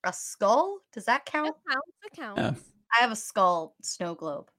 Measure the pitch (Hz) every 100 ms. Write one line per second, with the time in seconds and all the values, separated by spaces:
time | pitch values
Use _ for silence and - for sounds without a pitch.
0 | 190 - - - 202 247 370 392 _ -
1 | 202 262 - 302 302 311 - 269 311 _
2 | 415 - 240 202 120 131 - _ _ 233
3 | 240 214 - - 185 175 160 _ - -
4 | 175 165 160 143 -